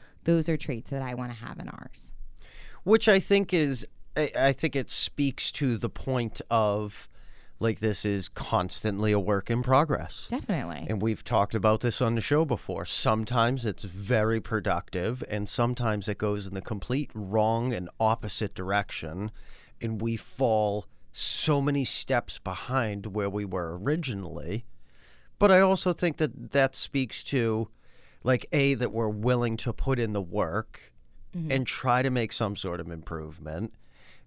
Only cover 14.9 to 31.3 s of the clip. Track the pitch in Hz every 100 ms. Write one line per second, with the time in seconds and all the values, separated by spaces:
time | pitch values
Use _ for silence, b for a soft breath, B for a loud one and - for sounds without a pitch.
14.9 | 90 95 127 - 107 104 - 120 123 120
15.9 | 104 98 101 107 104 98 98 - 104 -
16.9 | 131 147 110 95 110 110 113 123 101 90
17.9 | - 110 113 107 - 104 - 92 101 -
18.9 | - 78 85 107 b b b b b 113
19.9 | 110 113 113 - - 127 110 107 104 -
20.9 | - - - - - - 143 139 143 127
21.9 | - - 127 - - 98 92 - 131 113
22.9 | 101 104 101 101 101 101 92 85 87 110
23.9 | 165 135 98 87 80 78 107 - b b
24.9 | b b b b - 202 185 190 190 185
25.9 | 170 175 - 151 - 120 139 135 - -
26.9 | 139 127 - - 135 117 110 110 b b
27.9 | b b b - 127 - 151 139 127 120
28.9 | 110 110 107 113 123 120 113 123 - 135
29.9 | 127 113 104 90 101 85 95 - - -
30.9 | - - - -